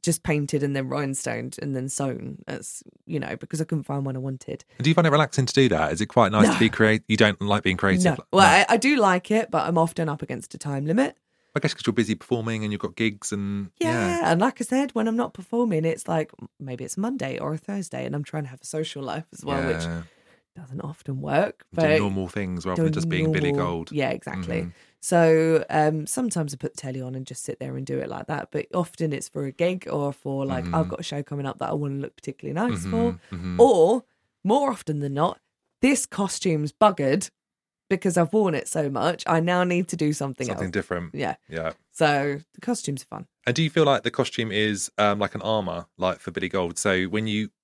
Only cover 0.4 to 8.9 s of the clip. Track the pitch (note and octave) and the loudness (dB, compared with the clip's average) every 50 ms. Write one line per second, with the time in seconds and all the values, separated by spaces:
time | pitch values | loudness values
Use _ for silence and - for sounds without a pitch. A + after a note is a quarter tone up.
0.4 | D3 C#3+ - D3 C#3 C#3+ C#3 C3+ C3+ C3 C3+ C#3+ D3 C#3 C3+ - - B2+ A#2 A2+ | 0 -2 -2 -2 0 0 -2 -2 -4 -4 -4 -4 -4 -4 -4 -6 -6 -6 -6 -6
1.4 | A#2+ C3 C#3 - - C#3 C3+ C3 B2+ C#3 - - C#3 C3+ B2 - - C3 C#3+ - | -8 -10 -10 -8 -6 -4 -4 -4 -4 -6 -4 -4 -4 -4 -4 -6 -8 -12 -12 -14
2.4 | - - - - - - - - - - _ _ _ - D#3+ D3+ - - - - | -12 -12 -12 -10 -10 -12 -14 -16 -16 -20 _ _ _ -8 -6 -6 -6 -6 -8 -10
3.4 | - - - D3+ D#3+ - - D#3 C3 - C#3+ C#3 C#3 C3+ C3 C3 B2+ C3+ C3 C3 | -10 -10 -6 -6 -4 -2 -4 -6 -4 -4 -4 -4 -4 -4 -6 -6 -6 -8 -8 -8
4.4 | - - - - - _ _ _ A#2+ D3 D#3+ E3 E3+ D#3+ C#3+ D3+ D3+ C#3 - - | -10 -10 -10 -10 -12 _ _ _ 4 6 6 6 6 6 6 6 4 4 2 0
5.4 | C3 A#2 - - C3+ B2 G2 D#2 D#2 D2 D#2+ E2+ G#2 - - - A#2 F#2+ G#2 G#2+ | 0 2 6 6 6 6 6 4 2 0 0 -2 -2 2 4 4 6 6 6 6
6.4 | G#2+ G#2+ F#2 F2+ A2+ A2 - - A2 G#2+ A2 A2 - _ A2 G#2 A#2 G#2 G2+ - | 6 6 6 4 4 2 4 4 4 4 4 2 2 _ 4 6 6 6 4 2
7.4 | - G2+ G#2 G#2 - F#2+ F#2 F2+ - G2 F#2+ F2+ F3+ F3+ D3+ - - _ - F#3+ | -2 0 0 0 2 0 -2 2 2 2 2 4 4 2 0 0 -6 _ 6 6
8.4 | - - D3+ F#3 G3+ - - A#3+ - C4+ | 8 8 8 6 6 4 2 2 4 2